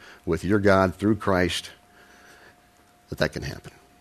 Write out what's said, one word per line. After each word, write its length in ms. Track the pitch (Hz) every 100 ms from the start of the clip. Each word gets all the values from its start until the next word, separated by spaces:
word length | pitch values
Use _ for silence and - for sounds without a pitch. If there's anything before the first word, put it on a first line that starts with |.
| - -
with 200 | - 98
your 160 | 87 104
God 340 | 98 95 95
through 220 | 85 101 104
Christ 560 | - 92 90 - - - _ - - - - - - _ _ _ _ _ _
that 80 | -
that 160 | 151
can 80 | -
happen. 300 | - - - - _ _